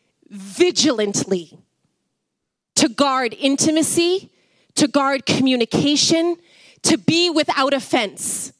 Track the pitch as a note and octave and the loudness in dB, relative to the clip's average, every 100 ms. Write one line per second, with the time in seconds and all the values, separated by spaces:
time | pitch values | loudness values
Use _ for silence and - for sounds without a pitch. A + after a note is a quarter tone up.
0 | _ _ _ G3+ G3 F#3+ F4+ - D4+ A3 | _ _ _ -20 -6 0 0 2 0 2
1 | G#3 G3+ - F#3 D#3+ - _ _ _ _ | -2 -2 -2 -4 -6 -18 _ _ _ _
2 | _ _ _ _ _ _ _ - D4+ G#3+ | _ _ _ _ _ _ _ 0 0 2
3 | C#4+ C4 A#3+ - C4+ C#4 D#4 D#4 D4+ - | 0 0 -2 -2 -2 0 0 0 0 0
4 | E4+ F#4+ - _ _ _ _ - C#4+ C#4+ | 0 0 -6 _ _ _ _ -2 0 2
5 | C4+ C4+ - - C4 B3+ A#3 - C#4+ D4 | 0 0 -2 0 2 2 0 0 2 2
6 | - E4 E4+ E4+ _ _ - _ - D4+ | 2 2 0 -4 _ _ -20 _ 0 0
7 | - E4 F4 D#4 D4 C4 C4+ C4+ - - | 2 2 2 2 0 0 0 -2 -2 -2
8 | G#3+ C3+ - - - | -2 -6 -8 -6 -10